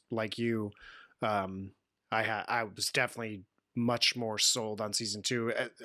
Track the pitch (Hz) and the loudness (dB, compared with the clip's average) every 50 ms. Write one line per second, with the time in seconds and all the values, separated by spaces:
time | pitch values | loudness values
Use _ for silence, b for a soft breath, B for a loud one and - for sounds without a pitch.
0 | _ - 117 113 110 101 - 113 117 117 113 110 104 101 B B B B B B | _ -4 -2 0 0 0 0 0 2 2 2 2 0 -2 B B B B B B
1 | B B B _ 120 110 104 101 95 95 95 95 98 95 - _ _ _ _ _ | B B B _ 0 2 2 2 0 -2 -4 -6 -8 -10 -12 _ _ _ _ _
2 | _ - 110 110 107 113 110 101 - - 120 120 113 101 92 107 - - - 139 | _ 0 0 2 2 2 0 -2 -2 -2 0 0 -2 -2 -4 -4 -4 0 2 2
3 | 123 120 - 117 113 110 104 95 95 - _ _ _ _ - 120 117 120 120 117 | 2 0 -2 -4 -6 -6 -8 -10 -12 -16 _ _ _ _ -2 2 2 4 4 4
4 | - - - 123 117 110 107 104 - - - 123 110 107 107 104 110 104 101 - | 4 2 2 2 -2 -2 2 4 4 4 4 2 0 -2 -2 -2 -2 -2 -2 -2
5 | 117 101 104 104 - - 127 117 113 117 104 113 127 117 - - | -2 -4 -4 -4 -2 -2 0 0 0 0 0 0 -2 -4 -6 -12